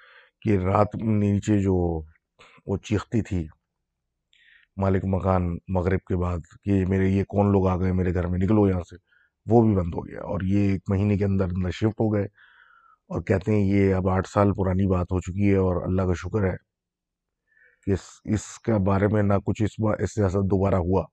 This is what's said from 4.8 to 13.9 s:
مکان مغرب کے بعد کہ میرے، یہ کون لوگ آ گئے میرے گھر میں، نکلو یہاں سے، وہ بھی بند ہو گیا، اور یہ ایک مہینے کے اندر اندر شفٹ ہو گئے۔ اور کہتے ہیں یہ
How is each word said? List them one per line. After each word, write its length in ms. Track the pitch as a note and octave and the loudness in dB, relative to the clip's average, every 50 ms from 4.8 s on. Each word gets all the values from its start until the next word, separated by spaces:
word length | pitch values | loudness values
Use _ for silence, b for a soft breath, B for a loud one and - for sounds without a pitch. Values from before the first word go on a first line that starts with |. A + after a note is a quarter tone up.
| F#2 F#2+ F#2+ F#2+ F#2+ F#2+ | 0 0 0 0 0 -2
مکان 360 | F#2+ F#2 - F#2+ F#2 F#2 F2+ F2 E2+ - - - | -2 -2 0 0 0 0 0 -2 -4 -6 -6 -4
مغرب 360 | F#2 F#2 E2+ F2+ F#2+ F2+ - - | -2 -2 0 0 -2 -2 -2 -4
کے 80 | G2+ | -4
بعد 240 | F2 F2+ F2+ F2+ E2+ D#2 - - - - | -2 -2 -4 -4 -6 -8 -12 -18 -10 -4
کہ 220 | G2+ G2+ G2 F#2 F2+ | -2 0 0 0 0
میرے، 180 | F#2+ F#2+ F#2+ F#2+ | 0 0 2 2
یہ 160 | F#2+ G2 F#2+ | 2 0 -2
کون 280 | - - G2+ G2+ G2+ | -2 0 0 2 4
لوگ 160 | G2 G2 F#2 F#2+ | 4 4 2 2
آ 80 | F#2 F2 | 0 0
گئے 120 | F#2 F#2 | 0 0
میرے 220 | F#2 F#2 F2+ F#2 F2 | 0 0 0 0 0
گھر 140 | F2+ E2+ E2+ | -2 -2 -2
میں، 120 | F2+ F2+ | -2 0
نکلو 280 | F#2+ F#2 A2 G#2+ G#2 G2 | 0 2 4 4 4 4
یہاں 140 | F#2 F2+ E2+ - | 2 0 -4 -8
سے، 60 | - - _ _ _ _ _ _ _ _ - G#2 | -14 -20 _ _ _ _ _ _ _ _ -2 2
وہ 140 | A2 A2+ | 4 6
بھی 140 | A2 A2 G#2 | 6 6 4
بند 180 | F#2+ F2 E2+ - | 2 0 -2 -4
ہو 140 | - - - | -8 -8 -10
گیا، 140 | - - | -12 -12
اور 200 | - - - - F#2+ | -8 -8 -6 -4 -2
یہ 280 | F#2 G2 G2+ G2+ G2 | 0 2 2 2 2
ایک 180 | G2 F2+ - - | 0 -2 -2 -2
مہینے 280 | G2+ F#2+ G2+ G#2 G#2 F#2 | 0 0 2 2 2 2
کے 80 | G2+ | 0
اندر 280 | G2 G2 F#2+ F#2+ F2+ F2+ | 0 0 0 0 -2 -2
اندر 160 | F#2+ F#2 F2+ | -2 -4 -4
شفٹ 300 | E2+ - G#2 A2 G2+ - | -2 -2 -2 -2 0 0
ہو 100 | A#2 G#2+ G#2+ | -2 0 0
گئے۔ 140 | G2+ G2 G2 _ b b b b b b b b b b b b b b - | -2 -2 -4 _ b b b b b b b b b b b b b b -8
اور 120 | F3+ E2+ | -8 -4
کہتے 300 | E2 - G#2+ F#2+ - - | -2 0 0 0 0 0
ہیں 120 | G#2+ G#2 G2+ | 0 2 2
یہ 300 | F#2+ G2 G2+ G2 F#2+ | 2 2 4 4 4